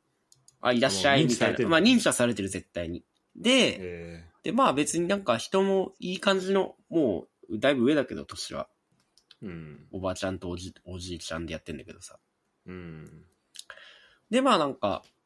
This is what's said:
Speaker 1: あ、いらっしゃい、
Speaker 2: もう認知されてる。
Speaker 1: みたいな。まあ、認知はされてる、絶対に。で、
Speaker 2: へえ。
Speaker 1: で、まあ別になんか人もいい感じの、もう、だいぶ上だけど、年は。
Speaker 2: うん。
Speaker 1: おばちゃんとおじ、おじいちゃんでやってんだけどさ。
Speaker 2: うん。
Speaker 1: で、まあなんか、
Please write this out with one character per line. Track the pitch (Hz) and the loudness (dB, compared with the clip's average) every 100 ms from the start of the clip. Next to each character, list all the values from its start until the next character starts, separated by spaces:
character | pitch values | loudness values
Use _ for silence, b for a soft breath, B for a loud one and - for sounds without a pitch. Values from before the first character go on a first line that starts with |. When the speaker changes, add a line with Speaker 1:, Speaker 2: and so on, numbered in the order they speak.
| _ _ _ _ _ _ | _ _ _ _ _ _
Speaker 1:
あ、 | 120 | 0
い | 120 | 2
ら | 123 | 2
っ | |
し | - 143 | 2 4
ゃ | |
い、 | 139 | 4
Speaker 2:
も | |
う | 120 | 4
認 | |
知 | |
さ | 113 110 | 2 0
れ | |
て | - | 2
る。 | 120 | 2
Speaker 1:
み | |
た | 160 | 6
い | |
な。 | 220 | 6
ま | |
あ、 | 247 | 6
認 | |
知 | 156 | 4
は | |
さ | - | 2
れ | 120 | 0
て | 107 | 0
る、 | 98 | -4
絶 | 92 - | -6 -8
対 | 87 85 | -8 -8
に。 | 87 - _ _ | -8 -14 _ _
で、 | - 226 | -4 2
Speaker 2:
へ | 262 156 98 | 4 2 0
え。 | 90 85 85 85 82 _ | -8 -10 -12 -16 -20 _
Speaker 1:
で、 | - | -2
ま | 262 233 | 2 2
あ | |
別 | 135 151 165 | 2 0 0
に | 175 | 0
な | 202 | 0
ん | |
か | 196 117 | 0 -2
人 | - 190 | 0 2
も | 196 190 - - | 2 2 -2 -6
い | 180 | -8
い | 190 | -2
感 | 196 196 | 0 0
じ | 185 | 2
の、 | 196 - - - | 0 0 -6 -4
も | 170 127 85 - _ - | 0 2 0 -6 _ -10
う、 | 110 | 0
だ | 135 | 2
い | |
ぶ | 135 | 4
上 | 120 | 4
だ | 151 | 2
け | 120 | 0
ど、 | - | -6
年 | 71 - - | -10 -12 -10
は。 | 71 - _ _ _ _ _ - - | -8 -10 _ _ _ _ _ -20 -16
Speaker 2:
う | 101 | -12
ん。 | 82 78 71 - | -12 -14 -18 -14
Speaker 1:
お | 95 | -6
ば | 92 | -4
ち | 92 | -2
ゃ | 95 | -4
ん | 92 | -4
と | 90 | -6
お | 87 | -8
じ、 | 90 - | -10 -16
お | 90 90 | -16 -12
じ | 90 | -10
い | 85 | -10
ち | - | -8
ゃ | 82 | -8
ん | |
で | 82 | -8
や | 78 | -10
っ | |
て | - | -10
ん | 73 | -14
だ | |
け | - | -14
ど | - | -20
さ。 | - - _ _ _ _ | -20 -20 _ _ _ _
Speaker 2:
う | 90 | -16
ん。 | 92 87 78 80 80 82 _ _ - - B B B B B - | -14 -14 -16 -18 -20 -20 _ _ -20 -20 B B B B B -2
Speaker 1:
で、 | 233 | 2
ま | 269 | 4
あ | 196 | 4
な | |
ん | 143 | 2
か、 | - 104 90 - _ | -2 -2 -2 -8 _